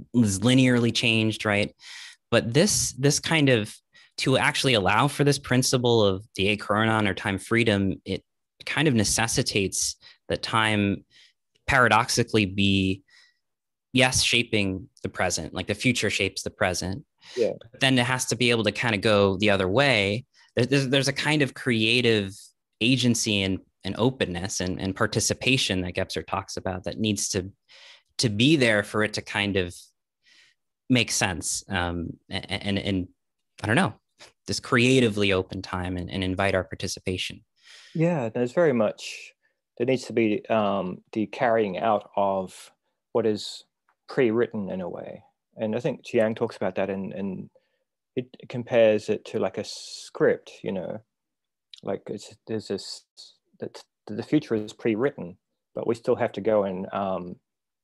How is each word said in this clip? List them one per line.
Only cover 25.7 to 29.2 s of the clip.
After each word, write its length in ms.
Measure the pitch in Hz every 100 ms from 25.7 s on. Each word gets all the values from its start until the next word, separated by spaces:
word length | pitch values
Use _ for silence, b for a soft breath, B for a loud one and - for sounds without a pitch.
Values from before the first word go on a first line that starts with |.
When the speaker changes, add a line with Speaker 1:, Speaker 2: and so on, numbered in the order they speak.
| 95
Speaker 1:
that 140 | 90 87
Gebser 300 | 92 87 -
talks 300 | 95 - -
about 280 | 95 92
that 160 | 87 -
needs 300 | 107 104 -
to, 200 | 101 95 - _ B B B B -
to 100 | 120
be 280 | 104 135 160
there 260 | 120 107
for 200 | 101 107
it 100 | 107
to 100 | 104